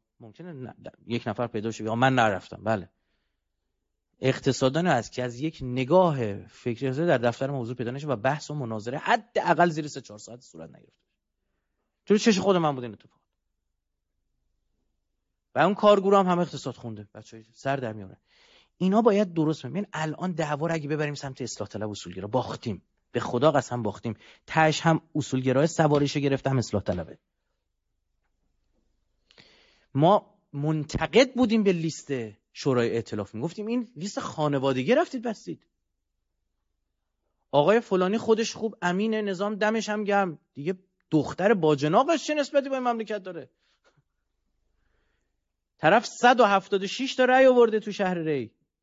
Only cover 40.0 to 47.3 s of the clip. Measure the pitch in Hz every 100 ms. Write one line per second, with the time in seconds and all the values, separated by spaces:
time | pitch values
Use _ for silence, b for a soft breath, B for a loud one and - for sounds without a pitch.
40 | 202 202 190 151 _ - 143 190 _ _
41 | _ 156 131 - 185 220 156 147 147 190
42 | 269 330 - 302 285 294 277 269 247 233
43 | 214 208 185 165 127 _ _ _ _ _
44 | _ _ _ _ _ _ _ _ _ _
45 | _ _ _ _ _ _ _ _ 156 214
46 | 214 - 240 254 220 196 - 196 190 -
47 | 262 - 254